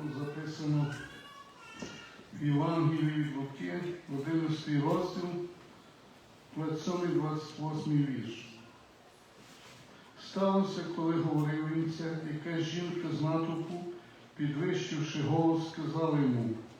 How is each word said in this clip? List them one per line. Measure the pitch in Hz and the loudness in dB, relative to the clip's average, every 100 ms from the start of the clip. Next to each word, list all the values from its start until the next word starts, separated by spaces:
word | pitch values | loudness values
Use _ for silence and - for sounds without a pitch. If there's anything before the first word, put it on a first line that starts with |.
| 151 139 | -6 -4
записано | 147 156 156 156 151 147 143 120 - - - - - - - - - - - - - | -4 -6 -6 -4 2 4 2 -2 -10 -14 -18 -18 -20 -20 -18 -12 -12 -12 -16 -18 -16
в | 165 147 | -2 2
Євангелії | 143 165 165 151 156 151 | 4 4 4 4 4 2
від | 151 143 135 | 2 0 -2
Луки, | 139 - 180 175 175 - - 139 | -6 -6 -6 -4 -4 -6 -6 -4
одинадцятий | 151 165 156 - 151 143 | 0 2 2 0 0 2
розділ, | 156 190 175 185 175 170 - - - - - - - - - - - 151 | 4 2 0 -2 -4 -4 -6 -10 -20 -20 -20 -20 -20 -20 -20 -20 -12 -4
двадцять | 156 156 | -2 -2
сьомий, | 185 175 175 | 0 0 2
двадцять | 147 151 156 - - | 2 2 -2 -4 -6
восьмий | 151 151 156 143 | -4 -2 2 4
вірш. | 139 117 107 - - - - - - - - - - - - - - - - - - - | 4 0 -4 -8 -12 -18 -20 -20 -20 -20 -20 -20 -20 -20 -20 -20 -20 -20 -20 -20 -20 -18
Сталося, | - 190 190 190 - 180 165 170 | -8 2 4 6 4 0 -4 0
коли | 165 | 2
говорив | 165 151 151 151 156 156 | 4 4 4 2 2 0
він | 160 160 | 0 0
це, | - 165 160 156 | -2 -4 -4 -4
якась | 147 170 165 | -4 -2 -2
жінка | 156 175 175 175 160 143 | -2 -2 -4 -2 -2 0
з | |
натовпу, | 151 165 165 165 170 175 - - - - - - | 2 2 0 -2 -4 -6 -8 -10 -14 -20 -14 -2
підвищивши | 143 139 180 156 - 151 147 151 | 0 2 0 0 0 -2 -2 0
голос, | 147 160 165 165 - | 2 4 6 4 0
сказала | - 147 160 160 147 | -4 -2 0 2 4
йому: | 131 120 113 110 - - | 4 4 0 -2 -8 -18